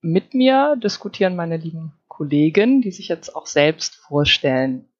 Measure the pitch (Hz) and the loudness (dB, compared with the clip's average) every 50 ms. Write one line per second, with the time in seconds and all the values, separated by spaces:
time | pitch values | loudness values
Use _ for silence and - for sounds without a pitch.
0 | - 165 160 214 - _ - 254 254 262 262 269 277 294 294 254 226 208 - - | -4 0 -2 -2 -2 _ -2 2 2 4 4 4 2 2 0 -2 -2 -4 -6 -4
1 | - 208 - - 196 185 185 175 170 165 165 165 160 165 160 165 160 156 - _ | -10 -12 -4 -2 -2 -2 -2 -4 -4 -4 -6 -6 -6 -8 -10 -10 -12 -14 -16 _
2 | _ _ - - 156 143 147 147 151 160 160 196 208 240 269 269 233 202 185 - | _ _ -10 -10 -4 0 2 2 2 4 4 4 4 4 4 4 2 0 -6 -10
3 | - - 175 165 - - _ 151 - - - 151 143 151 156 - - - - _ | -8 -8 -8 -8 -8 -14 _ -14 -12 -4 0 2 2 2 2 -2 -8 -10 -12 _
4 | _ _ 143 143 147 143 - - - 143 131 127 131 135 131 127 - _ _ | _ _ -2 0 2 2 0 0 0 0 0 2 0 0 -2 -6 -10 _ _